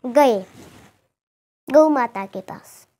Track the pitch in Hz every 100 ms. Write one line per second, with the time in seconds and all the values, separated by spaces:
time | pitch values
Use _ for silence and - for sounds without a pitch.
0 | 254 247 277 208 185 - - - _ _
1 | _ _ _ _ _ _ - 277 311 285
2 | 233 - 196 196 - - - - _